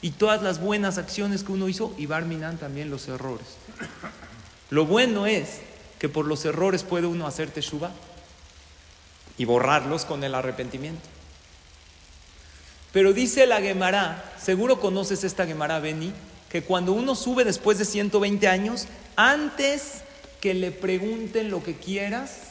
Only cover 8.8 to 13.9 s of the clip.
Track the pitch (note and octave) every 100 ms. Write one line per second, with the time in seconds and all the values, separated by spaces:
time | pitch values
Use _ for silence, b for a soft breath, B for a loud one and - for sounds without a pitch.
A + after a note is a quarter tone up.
8.8 | - - - - - - A#2 A#2+ B2+ D3
9.8 | C3+ D#3+ - D3 C#3 C3 B2+ B2+ B2 B2+
10.8 | D3 E3 - - - - - - - -
11.8 | - - - - - - B B B B
12.8 | - F#3+ G3 G3 B3+ C4+ B3+ G#3+ G3 F#3+
13.8 | F#3